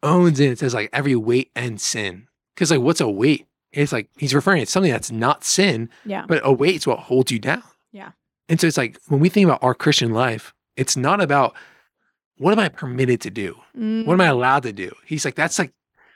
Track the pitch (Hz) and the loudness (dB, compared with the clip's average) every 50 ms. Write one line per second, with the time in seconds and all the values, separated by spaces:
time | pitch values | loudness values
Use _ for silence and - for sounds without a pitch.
0 | - 147 170 180 175 170 151 131 143 135 120 - - 131 117 110 107 - - 123 | 0 2 4 4 6 4 4 4 2 2 2 0 -2 -2 -2 -2 -4 -4 -4 -2
1 | 135 143 131 117 107 117 120 127 131 - - 120 123 123 110 101 - - - 113 | 0 0 0 0 2 2 0 0 0 -2 -6 -8 -6 -6 -6 -6 -6 -6 -4 -4
2 | 104 95 87 92 117 _ _ _ _ _ _ - 180 156 170 131 120 147 165 - | -4 -6 -8 -10 -16 _ _ _ _ _ _ -2 2 2 2 2 2 2 0 0
3 | 156 110 101 98 120 147 147 - - _ _ _ _ _ - 143 147 139 - 117 | 0 -2 0 2 2 2 2 0 -4 _ _ _ _ _ -4 -2 -2 -2 -2 -6
4 | - - _ - 147 131 131 143 - 196 190 156 113 - - 185 196 160 120 110 | -8 -8 _ -8 -4 -2 0 0 2 2 2 2 0 0 0 0 2 2 0 -2
5 | - - 113 110 117 135 147 - - - - - 196 196 131 113 117 117 _ _ | -4 -6 -4 -2 0 0 0 0 -2 -2 0 0 2 0 0 -2 -6 -10 _ _
6 | - 208 196 185 - - 165 135 - 139 139 120 139 180 190 151 - 143 117 - | -12 -10 -10 -8 -4 -2 -2 0 2 2 2 2 2 0 0 0 -2 -4 -4 -4
7 | - - 127 131 123 - 120 113 - 135 165 240 - _ _ _ _ _ - 196 | -2 0 0 0 2 0 -2 -4 -2 -4 -4 -4 -6 _ _ _ _ _ -20 -20
8 | 196 - - _ _ _ _ _ _ - 165 160 - 165 - 160 127 113 - - | -20 -20 -20 _ _ _ _ _ _ -2 0 2 2 0 0 -2 -4 -4 -6 -12
9 | _ - 147 135 160 180 - 208 196 165 127 - - 127 123 - - 156 147 - | _ -2 0 2 2 2 4 4 4 4 4 2 2 0 0 0 0 0 2 2
10 | 127 117 110 113 127 123 113 110 - - - _ _ _ _ - 131 - - 135 | 0 0 0 0 0 -2 -2 -6 -10 -16 -20 _ _ _ _ -6 -4 -4 -4 -2
11 | 127 147 190 202 180 139 143 143 131 - - - - - _ _ _ _ _ _ | 0 0 0 0 0 2 2 2 2 0 -2 -8 -20 -20 _ _ _ _ _ _
12 | _ _ _ _ _ _ _ - 131 185 214 226 202 156 - - - 127 123 127 | _ _ _ _ _ _ _ -2 0 2 2 2 0 -2 -4 -8 -10 -6 -4 0
13 | 135 123 123 113 - 110 95 113 101 87 - - _ _ - 247 220 214 220 220 | 0 2 0 0 -2 -6 -8 -8 -8 -8 -10 -14 _ _ -12 -8 -6 -4 -4 -2
14 | 220 147 175 185 180 160 135 123 123 131 135 143 127 117 101 98 92 92 - - | 0 2 2 4 4 4 2 2 2 2 2 0 0 -4 -8 -8 -10 -10 -12 -14
15 | _ - 156 147 - 143 - - 156 160 - - 175 131 _ _ _ _ _ _ | _ -8 -8 -6 -6 -6 -4 -2 -4 -2 -2 -4 -6 -6 _ _ _ _ _ _
16 | _ _ _ | _ _ _